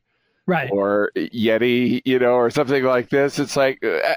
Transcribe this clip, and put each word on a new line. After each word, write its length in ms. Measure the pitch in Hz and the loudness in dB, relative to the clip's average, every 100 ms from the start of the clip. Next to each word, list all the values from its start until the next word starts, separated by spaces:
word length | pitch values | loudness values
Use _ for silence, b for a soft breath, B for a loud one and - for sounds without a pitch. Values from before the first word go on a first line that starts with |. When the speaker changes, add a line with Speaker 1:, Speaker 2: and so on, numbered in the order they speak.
| _ _ _ _ - | _ _ _ _ -4
Speaker 1:
Right. 220 | 170 127 | -2 -2
Speaker 2:
or 400 | 101 98 104 104 95 | -2 0 0 0 -4
Yeti, 840 | 78 120 110 110 123 120 123 120 131 | -8 -2 0 2 2 2 0 -2 0
you 120 | 127 | 0
know, 160 | 123 | 2
or 160 | 123 117 | 2 2
something 340 | 147 131 139 | 0 0 0
like 260 | 131 127 113 | 2 0 0
this. 280 | 139 143 143 | 0 0 -2
It's 180 | 131 139 | -4 0
like, 280 | 135 131 | 0 0
uh, 320 | 113 80 - | -2 0 -2